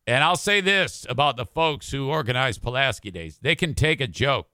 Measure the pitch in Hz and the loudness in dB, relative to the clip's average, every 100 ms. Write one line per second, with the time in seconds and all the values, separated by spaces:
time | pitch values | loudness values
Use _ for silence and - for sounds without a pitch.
0 | - 127 160 175 208 202 185 196 147 - | -2 2 4 2 2 2 4 2 0 -4
1 | - 123 143 123 120 160 160 143 - 135 | -6 0 2 0 -4 0 0 0 -6 -4
2 | 135 156 120 123 131 104 120 127 135 - | -2 0 0 0 0 -2 -4 0 0 -2
3 | 101 87 80 - 135 165 170 - 151 160 | -8 -10 -10 -4 -2 0 0 2 0 2
4 | 123 85 135 123 - | -2 -2 0 0 -4